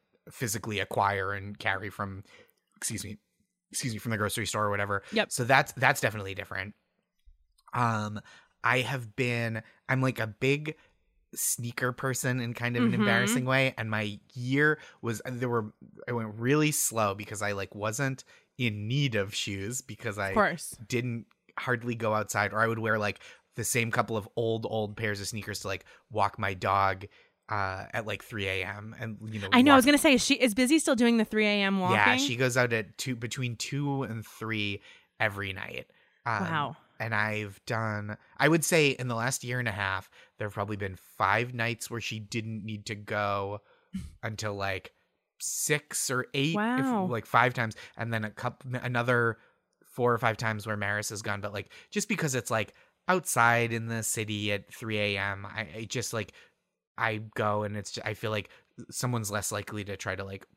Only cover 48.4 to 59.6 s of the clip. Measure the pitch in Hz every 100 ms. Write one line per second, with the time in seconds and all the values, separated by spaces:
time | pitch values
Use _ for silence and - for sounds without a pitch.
48.4 | 123 - 131 123 123 123 120 120 117 110
49.4 | _ _ _ _ _ - 120 117 120 110
50.4 | 110 110 107 104 101 104 107 104 107 101
51.4 | 101 101 - - - 208 - 180 156 127
52.4 | - 110 107 - _ _ - 185 - 127
53.4 | 117 120 117 117 113 113 110 - 107 104
54.4 | 104 101 - - 113 107 104 98 98 98
55.4 | 101 104 110 110 113 127 - 113 101 -
56.4 | - _ _ _ _ - 117 110 107 -
57.4 | 107 104 104 104 98 - 110 107 113 107
58.4 | 101 - _ - 113 - 123 120 104 104
59.4 | - 104